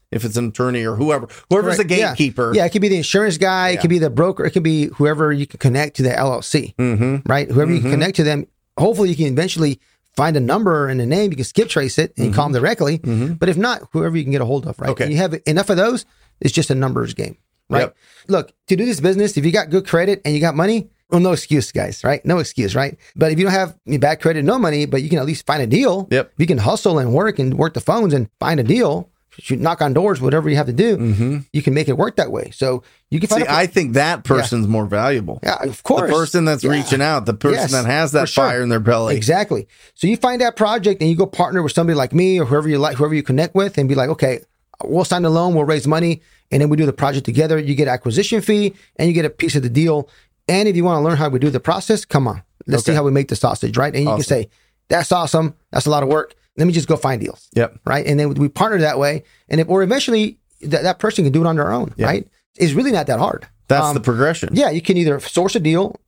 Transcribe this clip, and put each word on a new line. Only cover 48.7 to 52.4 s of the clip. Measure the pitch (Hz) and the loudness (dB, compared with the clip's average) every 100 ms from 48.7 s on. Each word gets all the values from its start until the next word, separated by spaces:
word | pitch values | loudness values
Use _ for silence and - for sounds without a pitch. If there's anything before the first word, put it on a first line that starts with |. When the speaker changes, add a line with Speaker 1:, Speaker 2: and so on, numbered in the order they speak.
| - _ - | -4 _ -2
Speaker 2:
and | 165 | 0
you | |
get | 170 | 2
a | 151 | -2
piece | - 165 151 | -2 -2 -2
of | |
the | 123 | 0
deal. | 120 165 151 139 _ _ _ - | 2 2 0 -4 _ _ _ -2
And | 185 214 | 0 2
if | 175 | 2
you | |
wanna | 175 165 | 2 2
learn | 156 151 | 2 0
how | 151 | 0
we | 127 | 0
do | 147 | 0
the | 127 | 0
process, | - 180 - 214 | -2 -2 0 -2
come | - - 127 | 0 0 0
on. | 101 | -4